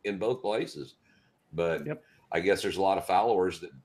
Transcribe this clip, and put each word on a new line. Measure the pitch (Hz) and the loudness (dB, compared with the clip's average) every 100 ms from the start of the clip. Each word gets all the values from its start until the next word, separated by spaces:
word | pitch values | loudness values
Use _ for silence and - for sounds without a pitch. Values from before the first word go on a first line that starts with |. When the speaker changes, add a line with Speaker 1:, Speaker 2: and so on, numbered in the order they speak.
Speaker 1:
in | 104 98 | -6 -2
both | 107 127 | -2 -2
places?" | 104 113 - 73 67 - _ _ _ _ _ | -2 -2 -4 -8 -14 -16 _ _ _ _ _
But | 80 85 80 147 | -4 -2 -2 -4
Speaker 2:
Yep. | 151 _ _ - | -10 _ _ -6
Speaker 1:
I | 82 | -2
guess | 92 95 | 2 2
there's | 101 87 | 0 0
a | |
lot | 95 95 | 2 2
of | - | 2
followers | 92 117 101 92 85 | 2 4 4 2 -2
that | 87 67 | -14 -16